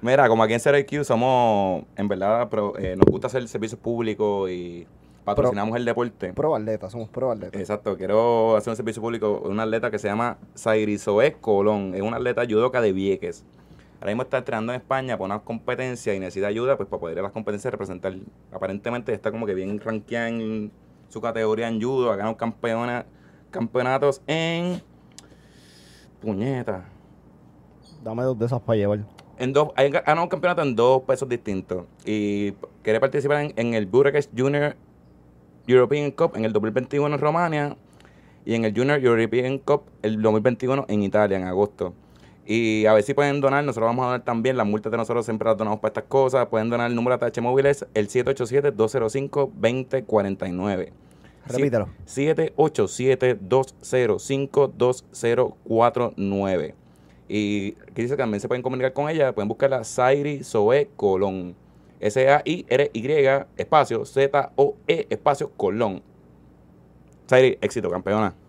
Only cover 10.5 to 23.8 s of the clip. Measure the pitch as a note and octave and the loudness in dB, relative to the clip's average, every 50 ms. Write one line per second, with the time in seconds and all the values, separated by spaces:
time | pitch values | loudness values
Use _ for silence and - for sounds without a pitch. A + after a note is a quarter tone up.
10.5 | _ - - A2+ A2 A2 G#2+ G#2 G#2 G2+ - - G2+ G#2 A#2+ C#3 - - - - | _ -6 0 0 2 2 2 0 -2 -4 -2 0 2 4 4 4 2 -2 -2 0
11.5 | G#2+ G2 G2+ G#2 G#2+ G#2 G2 F#2+ F#2 F#2+ G2 G#2+ A#2 B2 B2 B2 A#2+ A#2 A#2+ B2 | 2 2 4 2 2 0 -2 -4 -4 -4 -4 -4 -4 -2 -2 -2 -2 -2 -2 0
12.5 | G#2+ G#2+ A#2 B2 B2 B2+ A#2 G#2+ F#2 F#2+ F#2+ G2 F#2+ F2+ - E2+ E2+ - - _ | 2 2 2 2 2 2 2 2 0 0 0 0 0 -2 -2 -8 -10 -10 -16 _
13.5 | _ - - _ - - - - _ - - G2 G#2 A#2 C3 - - C3 - - | _ -20 -20 _ -20 -20 -20 -20 _ -10 -6 -6 -4 -4 -4 -2 -4 -4 -4 -2
14.5 | A#2+ A2+ A2 A#2 B2 B2 - - C3 C3+ C3 B2+ A#2 F#2+ F#2 F#2+ G2+ G#2+ - - | -6 -4 -4 -4 -8 -8 -4 -4 -4 -2 -2 -4 -6 -6 -4 -6 -6 -8 -8 -8
15.5 | A#2 A2+ - - B2 A2+ B2+ B2+ B2 A#2+ - A2+ G2+ F#2+ F#2 F2+ F2 F#2+ F#2+ G#2 | -12 -8 -6 -6 -6 -4 -4 -6 -6 -6 -4 -4 -4 -2 -4 -8 -6 -4 -4 -2
16.5 | G#2 A2 A#2+ C3 C#3 - G2+ F2+ - F2 E2 E2+ E2 F2 F#2+ G2+ - A2+ G#2+ A2+ | -2 -2 0 0 0 0 -2 -6 -6 -8 -6 -6 -6 -6 -6 -6 -6 -8 -6 -6
17.5 | G#2 G2+ - C3 G#2 G2+ G2 F#2+ F#2+ F2+ - F#2+ F#2+ F#2+ - - _ - _ _ | -8 -6 -6 -8 -6 -6 -8 -10 -10 -8 -8 -8 -8 -8 -16 -18 _ -20 _ _
18.5 | - F#2+ F#2+ F#2+ - - - A#2 A#2+ B2 A#2 - A#2 G2+ - A2 G#2+ A2 A#2 G2+ | -12 -8 -6 -6 -6 -6 -6 -6 -6 -6 -6 -6 -6 -4 -4 -6 -6 -4 -4 -4
19.5 | F#2+ F#2 F#2 G2 G#2 G#2 G2+ A2+ A2 A2 G2+ - A#2 A#2 A#2 A#2 A#2 A#2 A2 A2 | -4 -4 -4 -6 -8 -8 -6 -6 -8 -8 -8 -6 -6 -4 -4 -4 -4 -6 -6 -6
20.5 | A2 A2 G#2+ G#2 - _ _ _ - _ - - - A2 G#2 A#2 A2+ A#2 A2 G#2+ | -6 -6 -8 -10 -12 _ _ _ -20 _ -20 -16 -14 -8 -8 -6 -4 -2 0 0
21.5 | G#2+ A2 A#2 A#2 A2+ A2 G#2+ B2 C3+ C3 B2+ A#2+ G#2+ G2 G2+ A2 A2+ - - A#2 | 0 -2 -2 -4 -4 -2 -2 -2 0 0 2 2 0 0 -2 -4 -4 -4 -6 -6
22.5 | A2 - - A#2+ A2+ A2+ A#2+ A#2+ A#2+ B2 - - _ _ _ - - - - _ | -6 -4 -4 -4 -2 -2 -2 -4 -4 -6 -8 -10 _ _ _ -20 -20 -20 -20 _
23.5 | - - A#2 A#2 - B2+ | -8 -6 -6 -2 -2 -2